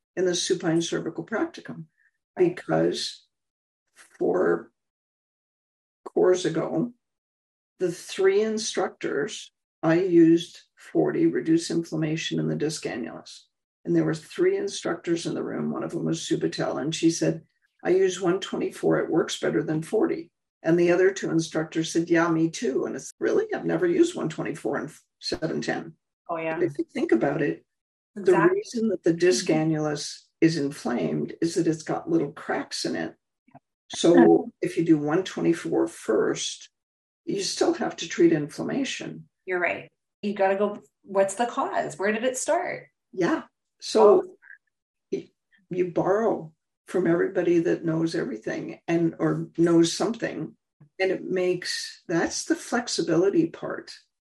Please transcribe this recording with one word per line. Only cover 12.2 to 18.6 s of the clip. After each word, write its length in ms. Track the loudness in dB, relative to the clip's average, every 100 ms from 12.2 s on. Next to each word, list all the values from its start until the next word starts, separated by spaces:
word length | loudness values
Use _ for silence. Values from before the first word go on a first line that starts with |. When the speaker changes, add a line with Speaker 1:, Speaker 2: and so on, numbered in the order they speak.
| -4 -2
Speaker 1:
in 100 | -2
the 80 | -2
disc 260 | -4 -4
annulus. 600 | -8 -8 -10 -12 -18 -20 _ _ _ _
And 120 | 0 0
there 80 |
were 100 | 2
three 420 | -2 -6 0 0 2
instructors 640 | -4 -6 -6 -6 -4 -4
in 100 | -4
the 100 | -6
room. 260 | -6 -4 -4
One 140 | -4
of 80 | -6
them 120 | -4
was 160 | -4 -4
Sue 160 | -2 -2
Patel. 400 | -2 -2 -4 -4
And 160 | -4
she 160 | 0 0
said, 320 | 2 -2 -2 -8 _ _ _
"I 80 | 0
use 300 | 2 2 0
one 200 | 0 -2
twenty-four. 580 | -2 -6